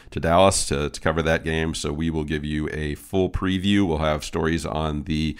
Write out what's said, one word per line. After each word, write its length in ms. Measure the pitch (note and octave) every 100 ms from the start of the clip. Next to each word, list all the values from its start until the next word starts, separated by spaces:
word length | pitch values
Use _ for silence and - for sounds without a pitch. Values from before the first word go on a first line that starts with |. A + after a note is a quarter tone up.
| -
to 100 | -
Dallas 440 | D#2+ E2+ G2 - -
to, 220 | C#2+ D2
to 120 | -
cover 200 | E2 D#2+
that 200 | D#2+ E2
game, 320 | D#2 D#2+ D#2+ D2+
so 160 | D2+
we 180 | D2 E2
will 140 | D#2
give 220 | D2+ D#2 D2+
you 240 | D2+ D2+
a 240 | D#2 D2+ C#2+
full 340 | - F#2+ F2+
preview. 560 | - F#2+ F#2+ G2+ G2+ F#2+
We'll 120 | D2+
have 260 | D#2 D2+
stories 420 | - E2 D#2+ E2 -
on 380 | D#2 D#2 D2
the 320 | C#2 D#2 D#2